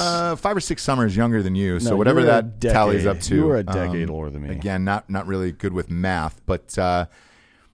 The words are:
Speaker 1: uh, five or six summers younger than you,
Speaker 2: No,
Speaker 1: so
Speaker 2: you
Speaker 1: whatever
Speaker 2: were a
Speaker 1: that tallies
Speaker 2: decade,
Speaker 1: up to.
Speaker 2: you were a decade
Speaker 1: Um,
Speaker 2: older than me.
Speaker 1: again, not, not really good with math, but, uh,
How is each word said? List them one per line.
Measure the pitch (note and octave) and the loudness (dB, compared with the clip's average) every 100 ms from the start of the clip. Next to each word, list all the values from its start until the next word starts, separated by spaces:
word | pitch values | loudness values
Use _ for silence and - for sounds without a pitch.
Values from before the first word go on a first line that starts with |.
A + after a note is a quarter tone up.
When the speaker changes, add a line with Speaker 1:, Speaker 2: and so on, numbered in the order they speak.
| F3 | 0
Speaker 1:
uh, | E3+ E3+ E3 | -2 -2 -2
five | G3+ G3+ | -2 -2
or | |
six | - E3 | -2 -4
summers | - C3 A2 F#2+ | -2 0 2 2
younger | A#2 A2 | 2 2
than | F#2+ F#2+ | 0 0
you, | G2 | 0
Speaker 2:
No, | F2 | 0
Speaker 1:
so | A#2 | 0
Speaker 2:
you | G2+ | 4
Speaker 1:
whatever | A2+ D#3+ | 4 6
Speaker 2:
were | B2 | 6
a | A2+ | 4
Speaker 1:
that | A2+ - | 2 -4
tallies | A#2+ A2+ G#2 G2+ | 2 4 4 2
Speaker 2:
decade, | G2 F2 | 0 -2
Speaker 1:
up | |
to. | - G2 | 0 2
Speaker 2:
you | D#3 | 4
were | B2 | 2
a | |
decade | F#2 F#2+ F2 F2 E2+ | 0 -2 -2 -2 -4
Speaker 1:
Um, | D#2 | -6
Speaker 2:
older | D2+ | -8
than | D2 | -8
me. | D2 | -8
Speaker 1:
again, | - G2 F#2 F#2+ | -6 -4 -2 0
not, | G2+ - | -2 -2
not | G2 F2 | -6 -4
really | F#2+ F#2 | -2 -4
good | D#2+ G2 | -4 -4
with | F2+ E2+ | -4 -4
math, | E2+ F#2+ F2+ D#2 - - | -2 0 0 -4 -6 -4
but, | F2+ - - | -4 -4 -2
uh, | F2+ F2 F2 - _ _ _ _ _ | 0 0 -2 -10 _ _ _ _ _